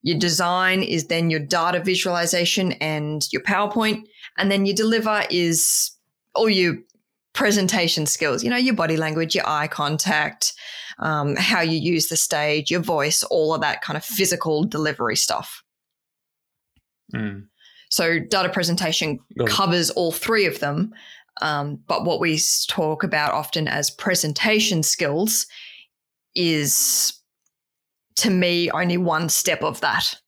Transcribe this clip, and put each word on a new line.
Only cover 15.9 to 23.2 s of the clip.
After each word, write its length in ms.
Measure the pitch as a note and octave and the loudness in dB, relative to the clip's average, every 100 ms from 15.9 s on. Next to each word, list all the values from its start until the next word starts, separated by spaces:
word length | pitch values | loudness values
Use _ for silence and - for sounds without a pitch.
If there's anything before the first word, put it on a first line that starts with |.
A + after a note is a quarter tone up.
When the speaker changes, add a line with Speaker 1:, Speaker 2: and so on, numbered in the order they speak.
| _ _ _ _ _ _ _ _ _ _ _ _ | _ _ _ _ _ _ _ _ _ _ _ _
Speaker 2:
Mm. 320 | A#2+ G#2+ G2 G#2 _ - - _ | -6 -6 -8 -16 _ -20 -20 _
Speaker 1:
So 280 | - E3 E3+ | 0 0 0
data 280 | E3 F#3+ F3+ | 0 0 0
presentation 680 | F#3 E3+ F3 F3 D#3+ D#3+ D3 _ - | 0 -2 0 0 -2 -2 -4 _ -2
Speaker 2:
Got 100 | A#2+ | 0
it. 20 | |
Speaker 1:
covers 400 | - F#3+ F3 E3 | 2 2 2 2
all 220 | - E3+ | 0 -2
three 340 | E3 - A3+ F#3 | -2 0 2 2
of 140 | C#3 | 0
them. 320 | C#3+ D3+ G#3+ - - - _ - | -2 0 -2 -4 -20 -20 _ -4
Um, 400 | D#3 D3 C#3+ C#3+ - | -2 -2 -4 -8 -4
but 180 | - | -2
what 160 | F3 E3 | 0 0
we 140 | E3+ | 2
s-, 320 | D#3 - - - | 2 2 0 -2
talk 360 | - D#3 D#3 | 0 0 0
about 300 | D3 D3+ | 0 0